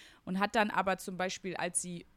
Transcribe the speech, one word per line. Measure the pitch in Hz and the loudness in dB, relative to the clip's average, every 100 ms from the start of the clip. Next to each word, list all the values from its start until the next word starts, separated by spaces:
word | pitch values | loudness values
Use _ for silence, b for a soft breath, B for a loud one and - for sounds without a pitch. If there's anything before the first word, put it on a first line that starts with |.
| B B | B B
und | - 185 | -6 0
hat | 208 233 | 2 4
dann | 208 | 4
aber | - 190 185 | 4 2 0
zum | - 185 | -2 -2
Beispiel, | 185 - 190 160 | -2 -2 -6 -4
als | 180 - | -2 -2
sie | 180 175 - | -4 -8 -12